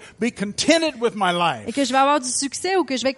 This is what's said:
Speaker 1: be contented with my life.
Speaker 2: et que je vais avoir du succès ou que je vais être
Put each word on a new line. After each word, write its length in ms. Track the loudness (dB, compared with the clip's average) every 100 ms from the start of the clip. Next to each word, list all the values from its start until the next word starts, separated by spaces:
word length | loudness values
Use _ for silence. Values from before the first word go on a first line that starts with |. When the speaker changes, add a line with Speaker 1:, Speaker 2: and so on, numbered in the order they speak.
| -4 -6
Speaker 1:
be 120 | -4
contented 680 | -4 -8 -2 4 4 2 -2
with 140 | -4 0
my 160 | 0
life. 360 | 2 0 -2 -4
Speaker 2:
et 40 |
que 100 | -2 0
je 60 |
vais 60 | 2
avoir 200 | 4 2
du 100 | 0
succès 460 | -4 -6 -6 -2 0
ou 60 |
que 140 | 0 -2
je 60 |
vais 80 |
être 60 | -2